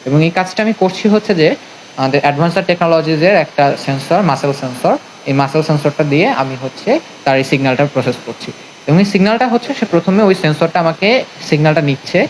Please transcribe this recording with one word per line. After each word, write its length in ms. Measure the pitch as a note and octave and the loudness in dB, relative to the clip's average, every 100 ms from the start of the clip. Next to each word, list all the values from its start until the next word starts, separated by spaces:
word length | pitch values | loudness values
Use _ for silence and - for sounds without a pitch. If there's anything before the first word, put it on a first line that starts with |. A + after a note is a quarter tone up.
এবং 200 | C3 D3 | 0 2
এই 60 | D#3+ | 2
কাজটা 320 | F#3 F3+ - | 0 -4 -2
আমি 100 | A3 | -2
করছি 360 | G#3+ F#3 F3+ G#3+ | 0 -2 0 0
হচ্ছে 260 | G#3+ G#3 | 2 0
যে 200 | F3+ D3+ C#4+ - - - - | 2 2 0 -10 -20 -16 -6
আমাদের 240 | C3+ C3+ | -2 0
অ্যাডভান্সার 440 | D3 C#3+ E3 G3 F3 | 0 0 0 0 -2
টেকনোলজিজের 680 | - E3+ E3 D3+ D#3 F3 | 0 2 2 0 0 2
একটা 420 | G3 D3 - C#3+ C3 - | 2 0 0 0 0 -4
সেন্সর, 360 | C3+ - F3 | -6 -2 0
মাসল 300 | F3+ C3 C#3+ | 0 0 -2
সেন্সর, 440 | C#3 C3 B2+ E3+ C#4 - - - | -4 -8 -4 -2 -2 -6 -14 -4
এই 60 | |
মাসল 300 | C#3 C3+ D#3 | 0 0 0
সেন্সরটা 420 | D3 D3+ D3 C#3+ | 0 0 0 -2
দিয়ে 240 | D3+ C#3+ A3+ | 0 2 0
আমি 280 | A#3 C3+ B2+ | 0 -4 -6
হচ্ছে 380 | C3 - - D4+ - - | -10 -8 -2 -2 -4 -6
তার 140 | - C3+ | -2 0
এই 60 | |
সিগন্যালটা 420 | C3+ C#3+ C3+ B2+ D3 | 0 0 0 0 0
প্রসেস 300 | C3+ B2 A#2+ - | 0 -4 -6 -10
করছি। 260 | - - - - - - | -14 -14 -16 -20 -12 2
এবং 120 | D#3+ | 2
এই 60 | |
সিগন্যালটা 440 | G3+ G3+ G3 A3+ B3+ | 4 2 2 2 0
হচ্ছে 260 | A#3 - | 0 -2
সে 120 | C#4 A3 | -6 0
প্রথমে 360 | E3+ F3 G3 | 0 2 2
ওই 120 | G#3 | 2
সেন্সরটা 460 | F#3 D#3 D3 E3 F3+ | 2 0 0 0 0
আমাকে 440 | E3 D#3+ G3 C4 - - | -2 0 0 0 -4 -14
সিগন্যালটা 380 | - D3+ D#3 D#3 | -4 0 2 2
নিচ্ছে 480 | D3 C3+ - F3+ | 0 -4 -2 -2